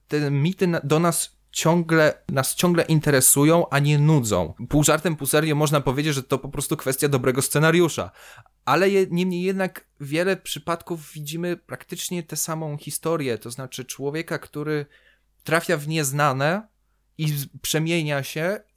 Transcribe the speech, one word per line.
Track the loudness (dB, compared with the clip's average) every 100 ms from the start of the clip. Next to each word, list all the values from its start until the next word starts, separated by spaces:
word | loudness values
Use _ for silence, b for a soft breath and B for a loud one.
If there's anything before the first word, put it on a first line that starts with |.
| -4
te | -2 0
mity | 0 0 0 0
na-, | 0
do | 2 2
nas | 2 0 -4 _ _
ciągle, | -2 2 2 4 4 4 2 -4
nas | -2 -2 0
ciągle | 2 2
interesują, | 2 2 4 4 4 4 4 4 2
a | 2
nie | 2 4
nudzą. | 6 4 2 0 -2 -6 -2
Pół | 2
żartem, | 4 2 0 -4
pół | 0
serio | 0 2 2
można | 2 2
powiedzieć, | 0 0 0
że | -2
to | -2 -4
po | -4
prostu | -6 -4 -4
kwestia | -2 0 0
dobrego | 2 2 0
scenariusza. | 0 2 4 4 2 0 -8 B B B B _ 0
Ale | 2 4
je-, | 2 0
niemniej | 0 -2 -2
jednak | -2 -2 -6 -8 _ -16
wiele | -6 -2 -2 -2
przypadków | -6 -10 -6 -6 -6 -10 -10
widzimy | -14 -10 -6 -6 -6
praktycznie | -10 -16 -14 -10 -8 -8
tę | -8 -6
samą | -6 -6 -6 -8
historię, | -10 -6 -4 -2 -2 -6
to | -8
znaczy | -14 -12 -12 -12
człowieka, | -8 -6 -6 -6 -8
który | -8 -10 -4 -4 -6 b b b b _
trafia | -2 -2 0 -2
w | -2
nieznane | -2 -2 0 0 2 0 -2 -6 _ _ _ _ -4
i | -2
z-, | -2 -6 -10
przemienia | -2 0 0 0 0 -4
się | -4 -4 -4 -4 _